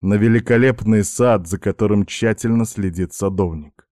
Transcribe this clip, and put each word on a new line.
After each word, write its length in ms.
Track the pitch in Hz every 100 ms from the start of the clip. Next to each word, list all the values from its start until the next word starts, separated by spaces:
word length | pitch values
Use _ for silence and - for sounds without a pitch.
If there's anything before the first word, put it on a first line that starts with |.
На 140 | 95 104
великолепный 880 | 113 117 113 120 131 120 107 110
сад, 440 | 98 - 123 110 85
за 120 | 95
которым 460 | - 95 107 101 95
тщательно 600 | - 113 110 117 113 110
следит 480 | - 98 85 90
садовник. 720 | - 98 95 92 80 73 _ _